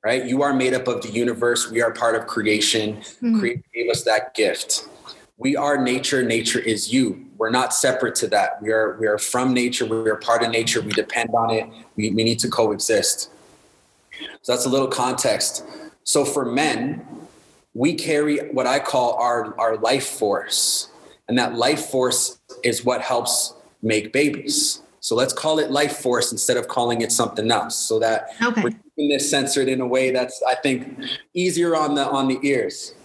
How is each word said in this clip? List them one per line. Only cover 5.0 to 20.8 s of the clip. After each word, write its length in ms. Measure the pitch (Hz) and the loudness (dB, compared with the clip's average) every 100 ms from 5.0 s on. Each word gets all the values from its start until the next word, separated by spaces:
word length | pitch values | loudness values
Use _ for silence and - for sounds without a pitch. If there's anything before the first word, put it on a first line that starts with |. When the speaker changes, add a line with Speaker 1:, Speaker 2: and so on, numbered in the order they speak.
| - - - _ | -20 -20 -20 _
Speaker 1:
We 200 | 127 147 | 0 0
are 260 | 143 143 | 2 2
nature. 400 | 127 127 127 135 | 2 0 0 0
Nature 360 | 123 117 113 120 | 2 0 0 0
is 320 | 113 107 - | 0 0 2
you. 320 | 123 120 92 - - | 2 2 -2 -12 -4
We're 120 | 110 | 0
not 240 | 123 127 | 2 2
separate 400 | - 131 - 113 - | 2 2 2 -2 -2
to 120 | 107 | 0
that. 340 | 104 92 - | 2 2 -2
We 80 | 104 | 0
are, 240 | 110 107 113 | 2 0 0
we 60 | 110 | 0
are 120 | 104 | 0
from 340 | - 127 131 | 0 0 2
nature. 320 | 123 120 123 113 | 2 0 0 -2
We 220 | 113 110 | 0 0
are 60 | 107 | 0
part 260 | - 117 | 2 2
of 80 | 117 | 2
nature. 300 | 113 110 113 | 0 0 -2
We 120 | 104 | -2
depend 380 | 107 104 - 113 | -2 -2 -2 0
on 200 | 117 113 | 0 0
it. 160 | 113 107 - - - | 0 -4 -14 -12 -4
We, 140 | 107 | -2
we 120 | 101 | 2
need 140 | 113 117 | 2 2
to 80 | 123 | 0
coexist. 840 | 113 110 101 - 107 - - - - - - _ _ _ _ _ - - - | 2 2 0 2 2 2 -2 -6 -14 -20 -20 _ _ _ _ _ -16 -16 -12
So 100 | - | -2
that's 140 | 120 135 | 0 2
a 20 | |
little 180 | 123 131 | 2 0
context. 760 | - 123 127 127 104 - - - - - _ | 0 -2 0 0 0 -2 -4 -12 -18 -18 _
So 200 | - 147 | 0 2
for 200 | 135 151 | 2 0
men, 600 | 120 123 156 113 127 - - - - - - _ _ | 0 0 0 0 -2 -6 -10 -18 -20 -20 -20 _ _
we 220 | 113 139 | 0 0
carry 440 | 165 147 147 151 147 - | 0 -2 0 2 0 -2
what 160 | 127 127 | -2 2
I 120 | 139 | 0
call 360 | - 131 120 | 2 2 2
our, 440 | 117 120 120 110 104 | 2 0 0 -2 -2
our 180 | 113 110 | 0 2
life 280 | 113 135 - | 2 2 0
force. 840 | - 107 - - - - - | -2 0 0 -2 0 0 -2